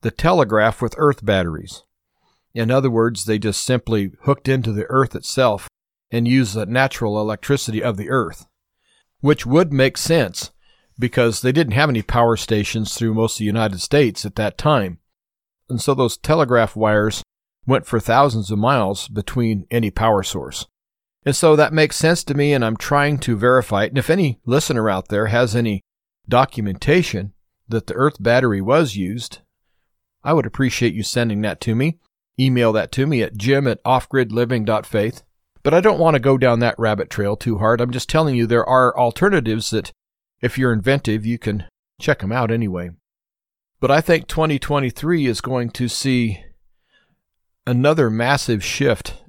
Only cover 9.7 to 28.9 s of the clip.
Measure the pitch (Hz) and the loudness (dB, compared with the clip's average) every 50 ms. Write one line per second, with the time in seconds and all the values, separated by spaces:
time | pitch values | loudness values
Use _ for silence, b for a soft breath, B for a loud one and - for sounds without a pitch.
9.7 | 143 135 131 131 - - - - 165 165 123 90 - - - - - _ _ _ | 2 2 2 2 0 -2 -2 0 2 2 2 0 -4 -10 -12 -12 -14 _ _ _
10.7 | _ _ _ _ _ - 120 120 - 127 120 117 110 - - 127 131 165 170 117 | _ _ _ _ _ -4 -4 -2 0 2 2 2 0 0 0 2 2 2 2 2
11.7 | 101 131 151 151 127 110 101 - - 120 117 117 113 107 - - 113 104 101 - | 2 2 2 2 2 -2 -2 0 2 4 4 4 2 0 0 0 0 0 0 -2
12.7 | - 113 107 - - - 117 113 110 113 113 110 - - 107 104 104 113 110 104 | -4 -4 -4 -6 -4 -4 -2 -2 0 0 0 -2 -2 -4 -2 -2 0 0 -2 -2
13.7 | 95 87 - - - 147 139 110 95 - - 104 - - 107 101 - - - 151 | -2 -6 -4 0 2 2 2 2 0 -4 -10 -8 -6 -4 -4 -4 -4 -2 0 0
14.7 | 151 123 98 92 85 - _ _ _ _ _ _ _ _ _ _ _ _ _ - | 2 2 0 -4 -8 -14 _ _ _ _ _ _ _ _ _ _ _ _ _ -8
15.7 | 127 110 - - - 131 127 113 - - - - 156 165 147 120 123 117 113 110 | -6 -2 -2 -2 0 2 0 -2 -2 -4 -2 0 2 2 2 2 2 2 2 0
16.7 | - 107 110 107 107 107 104 110 - - - - _ _ _ _ _ _ - 123 | 0 -2 0 2 2 2 2 0 -2 -6 -12 -16 _ _ _ _ _ _ -2 0
17.7 | 135 - - - 123 110 - - 113 131 143 143 110 110 98 95 110 104 107 127 | 0 0 0 -2 -4 -2 0 2 2 4 4 2 0 -2 -4 -4 -2 0 0 2
18.7 | 143 123 101 95 98 - - - 104 104 98 - - 127 117 113 110 98 - - | 2 2 0 -2 -4 -6 -10 -8 -8 -8 -8 -4 -4 -2 0 0 -2 -4 -4 -4
19.7 | 117 120 113 101 - - 113 113 107 98 95 - - 87 64 67 - - - - | -2 -2 -2 -2 -2 0 2 2 2 2 0 -2 -8 -8 -10 -10 -12 -14 -14 -14
20.7 | _ _ _ _ _ _ _ _ _ _ _ 139 139 - - 160 151 151 151 - | _ _ _ _ _ _ _ _ _ _ _ -2 0 4 4 6 6 6 4 4
21.7 | 156 160 151 - - - - 160 175 - - - 139 143 143 147 143 131 117 110 | 4 2 2 2 0 0 2 2 2 0 -2 -4 -2 0 2 2 2 2 0 0
22.7 | 113 107 - - 147 143 143 147 147 135 - 127 117 98 113 123 131 127 117 - | -2 -4 -4 0 0 2 2 2 0 -2 -2 -2 -2 2 4 4 4 4 2 2
23.7 | 110 98 110 - 127 139 - - 165 202 180 135 117 - _ 117 123 151 - - | 0 0 0 0 -2 -2 0 0 2 2 2 0 -2 -4 _ 0 0 0 0 0
24.7 | 139 117 110 107 95 95 - - 104 101 110 104 117 117 127 113 107 120 117 110 | -2 0 0 0 -2 -2 -4 -4 -2 -2 0 0 2 2 2 2 0 0 0 0
25.7 | 101 92 - _ _ _ _ _ _ _ _ 98 113 120 135 - - 117 107 101 | -2 -4 -8 _ _ _ _ _ _ _ _ 0 2 2 2 2 -2 -6 -6 -6
26.7 | 92 - - 143 156 185 165 - - 95 98 101 - _ _ _ _ _ _ - | -6 -4 0 2 2 2 2 0 -4 -6 -8 -8 -12 _ _ _ _ _ _ -6
27.7 | 110 113 - - - - 135 151 - - 98 113 120 131 131 120 101 98 95 107 | -6 -6 -4 -4 -2 0 0 0 0 0 0 2 2 2 2 2 0 0 0 2
28.7 | 135 160 165 123 | 2 2 2 0